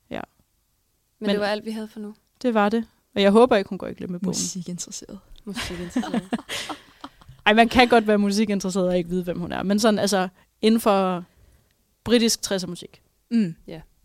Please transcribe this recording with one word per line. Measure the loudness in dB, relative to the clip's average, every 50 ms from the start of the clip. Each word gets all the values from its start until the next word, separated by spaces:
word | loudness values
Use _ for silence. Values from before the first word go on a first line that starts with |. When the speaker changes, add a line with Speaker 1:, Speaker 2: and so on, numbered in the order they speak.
| _ _
Speaker 1:
Ja. | -12 -12 -12 -14 _ _ _ _ _ _ _ _ _ _ _ _ _ _ _ _ _ _
Speaker 2:
Men | -4
Speaker 1:
Men | -2
Speaker 2:
det | -2 0
var | 0
alt, | -2 -4 -4 -6
vi | -8
havde | -8 -8 -10 -10
for | -12 -14
nu. | -14 -14 -14 -18 _ _ _ _ -2
Speaker 1:
det | 0 2
var | 4 4 4
det. | 2 0 -2 -4 _ _ _ _ _
Og | 2 4
jeg | 6
håber | 8 8 6 6 6
ikke, | 2 0 -2
hun | -6 -8
går | -8
i | -10 -10
glemmebogen. | -10 -10 -10 -8 -4 -4 -4
Speaker 3:
Musikinteresseret. | -2 -4 -4 -6 -8 -10 -10 -10 -10 -12 -12 -12 -14 -16 -16 -16 -18 -18 -18 _ -20 -18 -16
Speaker 2:
Musikinteresseret. | -12 -10 -8 -8 -8 -8 -10 -10 -6 -6 -6 -4 -4 -4 -6 -4 -6 -8 -8 -8 -10 -10 -10 -10 -10 -12 -14 -16
Speaker 1:
<laughs> | _ _ _ -20 -20 -20 _ -20 -20 -20 -2 _
Ej, | 4 4
man | 6 4 4
kan | 4 4 4 6
godt | 6 4 4
være | 4 2 2
musikinteresseret | 2 0 0 0 0 0 -2 -2 -4 -4 -2 -2 0 0
og | 0 -2
ikke | -2 -2
vide, | -4 -4 -4
hvem | -4 -6 -6
hun | -6 -6 -6
er. | -6 -2
Men | -2 0 2
sådan, | 2 2 2 2
altså, | 0 0 0 0 -2 -4 -6 _ _ _ _ _ 2
inden | 2 2 2
for | 2 2 2 2 2 0 -2 -4 -8 -12 _ _ _ _ _ _ _ _ _ _ _ _ _ _ _
britisk | 0 2 2 4 2 0 -2 -4
tresser | -4 -4 -4 -4 -6
musik. | -10 -12 -14 -20 -20 _ _ _ _ _ _ _
Speaker 3:
Mm. | 0 0 0 0 -2 -8 _
Speaker 2:
Ja. | -18 -18 -18 -18 -20 _ _